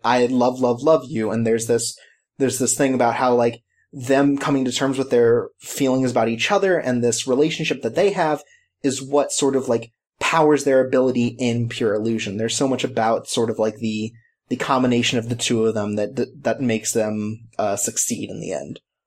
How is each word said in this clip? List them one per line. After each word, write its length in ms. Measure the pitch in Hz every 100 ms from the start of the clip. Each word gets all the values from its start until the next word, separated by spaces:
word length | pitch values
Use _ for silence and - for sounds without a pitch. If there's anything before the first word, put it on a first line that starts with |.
"I 220 | 117 123 123
love, 340 | 127 120 127
love, 220 | 127 120
love 220 | 143 160 127
you." 240 | 113 110
And 160 | 110 113
there's 200 | 113 113
this, 300 | 117 - - - _ _ -
there's 220 | 135 -
this 180 | 123 -
thing 160 | 139
about 220 | 127 120 113
how, 180 | 127
like, 280 | 120 120 117 _ _ _
them 440 | 143 123 135 143 139
coming 280 | 147 139 127
to 60 |
terms 260 | 123 135 131
with 120 | 131
their 400 | 120 117 117 101 -
feelings 520 | - - 135 131 131
about 180 | 120 113
each 220 | 117 -
other 260 | 202 196 175
and 260 | - 123
this 240 | 120 113 -
relationship 540 | 127 156 160 160 131
that 140 | 117 117
they 160 | 196
have 320 | 143 156 147 - _ _ _
is 180 | 139 123
what 300 | 135 143 139
sort 240 | - 143 131
of, 120 | 117
like, 240 | 113 117 _ _ _
powers 460 | - 165 151 147 -
their 200 | 131 127
ability 500 | 131 131 123 120 117
in 280 | 123 117 117
Pure 280 | 117 113 104
Illusion. 420 | 110 113 107 101
There's 180 | 113 -
so 120 | 139
much 160 | 127
about 440 | - 117 113 113 -
sort 220 | - 117
of, 80 | 113
like, 200 | 110 -
the, 340 | 113 107 110 - _ _ _
the 80 | 127
combination 600 | - 135 127 120 120 123
of 120 | 117
the 60 | 120
two 300 | - 120 113
of 80 |
them 220 | 107 104 104
that, 220 | 104 135
that, 260 | 113 -
that 180 | - 110
makes 300 | 127 110 -
them, 560 | 117 107 107 104 113 113 -
uh, 200 | 104 101
succeed 520 | - - - - -
in 120 | 98
the 100 | -
end. 300 | 80 73 - - _